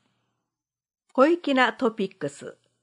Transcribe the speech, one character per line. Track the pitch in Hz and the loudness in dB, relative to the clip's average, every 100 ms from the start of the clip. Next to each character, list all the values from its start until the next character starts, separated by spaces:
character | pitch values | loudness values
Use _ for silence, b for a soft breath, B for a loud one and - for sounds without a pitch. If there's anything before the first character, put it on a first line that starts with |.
| _ _ _ _ _ _ _ _ _ _ _ | _ _ _ _ _ _ _ _ _ _ _
小 | - 285 | 2 2
粋 | 349 - | 2 0
な | 262 240 | 0 0
ト | 220 240 | 0 -4
ピ | 220 | -2
ッ | 190 - | -6 -8
ク | 143 | -12
ス。 | - - - _ _ | -10 -18 -20 _ _